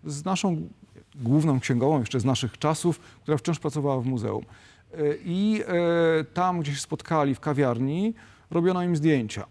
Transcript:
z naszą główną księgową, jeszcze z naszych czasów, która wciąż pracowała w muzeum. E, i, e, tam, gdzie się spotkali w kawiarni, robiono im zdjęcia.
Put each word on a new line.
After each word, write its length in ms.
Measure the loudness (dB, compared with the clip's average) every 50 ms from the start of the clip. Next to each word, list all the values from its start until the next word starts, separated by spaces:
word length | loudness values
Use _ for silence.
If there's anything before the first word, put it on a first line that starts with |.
| -10
z 220 | -10 -10 -8 -4
naszą 320 | -4 -4 -2 0 -2 -2 -2 -6 -10 -14 _ -20 _ -20 -20 -20 _ _
główną 440 | -6 0 2 2 4 4 4 2 0
księgową, 400 | 0 0 0 2 4 2 2 2
jeszcze 200 | 0 -2 -2 0
z 60 | 0
naszych 320 | 2 0 0 -2 -4 -6 -2
czasów, 420 | -2 -2 0 0 0 -2 -2 -2
która 380 | -6 -20 -20 -16 _ -2 -2 -2
wciąż 220 | 0 -2 -4 -2
pracowała 420 | -4 -4 -4 -2 -2 0 -2 0
w 40 | -2
muzeum. 400 | -2 -2 -2 -2 -4 -4 -6 -8 -10 -20 -20 -20 -20 -20 -20 _ _ -6
E, 40 | -2 -2 -2 -2 -2 -4
i, 360 | -4 -2 0 2 2 0 0 -2 -2
e, 560 | 0 0 2 2 2 4 4 4 2 2 -2
tam, 360 | -2 -2 -2 0 0 0 -2
gdzie 120 | -2 -4
się 80 | -4 -6
spotkali 560 | -6 -8 -8 -10 -4 0 0 2 2 2 0
w 40 | -2
kawiarni, 760 | -2 -2 0 2 2 2 2 0 -2 -2 -2 0 -2 -2 -2 -6 -14 -20 -20 -20 -20 _
robiono 320 | -2 2 2 2 2 2 0
im 120 | 0 0
zdjęcia. 500 | 2 4 4 4 4 2 -2 -6 -8 -10 -12